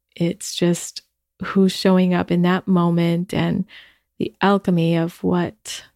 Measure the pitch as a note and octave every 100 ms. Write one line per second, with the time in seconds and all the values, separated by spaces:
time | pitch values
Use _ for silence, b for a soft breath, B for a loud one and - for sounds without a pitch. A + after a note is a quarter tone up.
0 | _ - E3+ - - - F3 E3+ - -
1 | - _ _ - - G3 F#3+ - G3 F#3
2 | F#3 F3 F3+ F3 F3 F#3 - F#3 F3 E3+
3 | E3+ E3+ F3+ - E3+ F#3 F#3+ B B B
4 | B - - - F#3+ G3+ G3 F3 E3 E3+
5 | E3 - F#3 F3+ E3+ - - - -